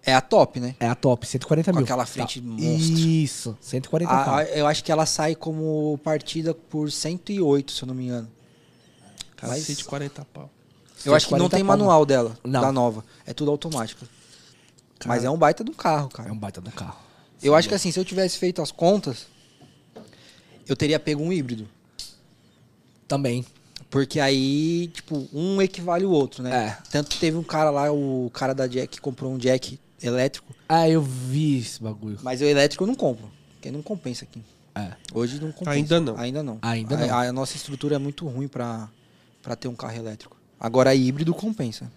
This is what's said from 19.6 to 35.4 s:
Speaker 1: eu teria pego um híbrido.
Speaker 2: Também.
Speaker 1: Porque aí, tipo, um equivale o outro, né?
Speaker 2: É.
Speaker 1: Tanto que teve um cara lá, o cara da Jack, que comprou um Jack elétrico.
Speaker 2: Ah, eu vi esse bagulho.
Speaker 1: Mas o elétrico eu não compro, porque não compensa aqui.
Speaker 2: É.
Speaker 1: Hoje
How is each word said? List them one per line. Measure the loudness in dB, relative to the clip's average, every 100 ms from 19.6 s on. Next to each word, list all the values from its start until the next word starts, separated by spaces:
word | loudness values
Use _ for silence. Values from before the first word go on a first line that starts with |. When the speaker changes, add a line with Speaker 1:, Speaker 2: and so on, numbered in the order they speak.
| -20 _ _ -20 -20 -20 -20 -20 _ -20 -6
Speaker 1:
eu | -2
teria | 0 0
pego | 0 -2
um | -2
híbrido. | -2 -4 -8 -12 _ _ _ -20 -20 _ _ _ _ _ _ _ _ _
Speaker 2:
Também. | -2 0 -2 -6 _ _ -20 -4
Speaker 1:
Porque | -2 0 0
aí, | 2 2 2 0 0 -2 -4
tipo, | -10 -8 -8 -6
um | -4 -2 2
equivale | 0 -2 -2 0
o | 4
outro, | 4 2 -2
né? | -2 -2 -2
Speaker 2:
É. | -6 -4
Speaker 1:
Tanto | -2 -2
que | 0
teve | 0 0
um |
cara | -2 2 2
lá, | 2 2
o | 0 0 -2 -4
cara | -2 -2
da | 0 -2
Jack, | -2 -6
que | -6
comprou | -8 -6 -6
um | -2
Jack | 2 2 0 -14 _ _
elétrico. | -4 0 0 -2 _ -20 _
Speaker 2:
Ah, | 4 6
eu | 4
vi | 2 -4 -4 0 2 0
esse | -2 -8
bagulho. | -10 -8 -8 -8
Speaker 1:
Mas | -6 0
o |
elétrico | 4 6 4 2
eu | -2
não |
compro, | 0 -2 -2 -10 -20 _
porque | _ -10
não | -10
compensa | -8 -8 -8 -10
aqui. | -12 -18 -20 _ _
Speaker 2:
É. | -10 -10 -12 -8
Speaker 1:
Hoje | -4 -4 -4